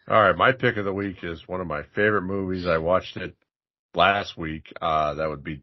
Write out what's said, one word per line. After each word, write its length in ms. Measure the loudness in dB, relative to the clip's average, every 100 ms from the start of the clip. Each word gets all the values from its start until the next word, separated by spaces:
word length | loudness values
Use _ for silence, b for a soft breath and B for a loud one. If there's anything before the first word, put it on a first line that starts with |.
| 0
All 120 | 4
right, 160 | 4 6
my 160 | 4
pick 240 | 4 0 0
of 80 |
the 80 | -2
week 260 | -4 -4 -6
is 240 | -10 -10 -8
one 120 | -8
of 60 | -6
my 160 | -8 -6
favorite 280 | 0 2 2
movies. 440 | 0 -4 -4 -2 0
I 120 | 0
watched 380 | 2 2 0 -10
it 180 | -12 -14 _ _ _ _ _
last 420 | 2 4 2 -2 -8
week. 300 | -8 -8 -12 -6
Uh, 340 | -2 0 0
that 140 | -2 -4
would 140 | -6
be 180 | -10 -12